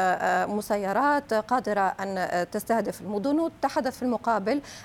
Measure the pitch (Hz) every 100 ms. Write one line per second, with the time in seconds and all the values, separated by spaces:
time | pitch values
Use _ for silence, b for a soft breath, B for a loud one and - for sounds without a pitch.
0 | 185 175 185 180 180 208 208 208 196 196
1 | 285 294 285 220 262 254 220 202 190 -
2 | 196 190 180 180 175 214 - 226 208 180
3 | 175 208 262 294 330 - 269 - 262 254
4 | 254 233 - 220 190 285 B B